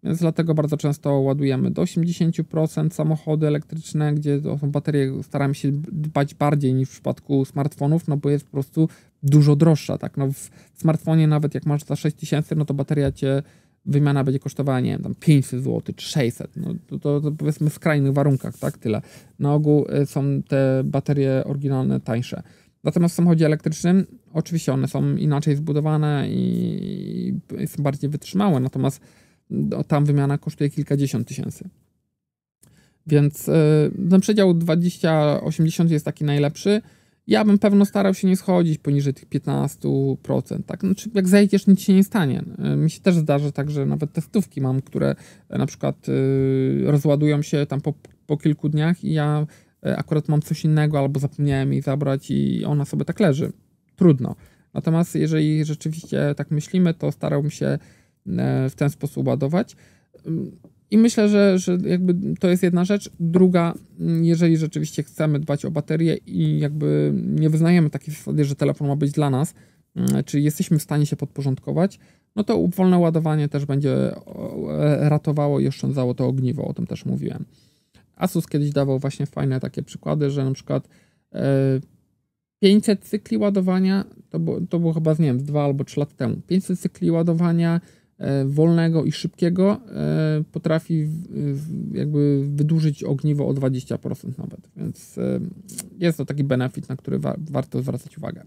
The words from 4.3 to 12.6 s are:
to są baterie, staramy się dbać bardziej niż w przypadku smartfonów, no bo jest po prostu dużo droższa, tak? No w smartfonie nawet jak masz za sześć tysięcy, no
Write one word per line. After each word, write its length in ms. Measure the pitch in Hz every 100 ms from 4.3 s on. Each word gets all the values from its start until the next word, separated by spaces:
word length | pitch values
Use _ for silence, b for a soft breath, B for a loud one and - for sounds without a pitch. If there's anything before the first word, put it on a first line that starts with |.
| 143
to 180 | 151 147
są 120 | 147
baterie, 520 | 143 - 143 135 135
staramy 320 | 147 151 143
się 180 | 143 143
dbać 640 | 143 156 165 151 151 143
bardziej 400 | - 147 147 135
niż 140 | 131 131
w 40 |
przypadku 520 | - - - - 139
smartfonów, 640 | 135 - 147 - 143 165 -
no 80 | 147
bo 140 | 143
jest 140 | 143
po 60 | -
prostu 380 | 143 139 - 160 B B _
dużo 340 | 143 151 147 147
droższa, 420 | 160 151 - -
tak? 180 | - -
No 160 | 139
w 180 | 139 - b b
smartfonie 520 | _ 165 160 - 160 156
nawet 280 | 151 151
jak 120 | 135 156
masz 180 | 147
za 120 | - 143
sześć 200 | 156 -
tysięcy, 400 | 156 - 151
no 80 | 156